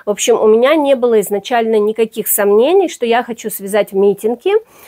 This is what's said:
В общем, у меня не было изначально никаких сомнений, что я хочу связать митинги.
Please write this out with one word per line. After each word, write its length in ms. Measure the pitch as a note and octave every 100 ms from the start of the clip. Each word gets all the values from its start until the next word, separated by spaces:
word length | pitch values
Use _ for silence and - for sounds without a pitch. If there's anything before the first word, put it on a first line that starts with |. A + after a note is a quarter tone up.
| -
В 40 |
общем, 240 | G3+ - A3+
у 60 | G#3+
меня 280 | A3+ C4 D#4
не 200 | C#4 C4
было 260 | A#3+ A3
изначально 580 | F#3+ G3+ - A#3+ A3+ A3
никаких 480 | G#3 A3 A3 A3 -
сомнений, 640 | - G3+ G#3 C#4 G4 F#4
что 160 | - A#3
я 180 | A#3
хочу 260 | A#3+ A3+ G#3+
связать 440 | - G3 G#3 -
митинги. 600 | F#3+ G3+ G3 G#3+ B3 F#4 G#4+ - -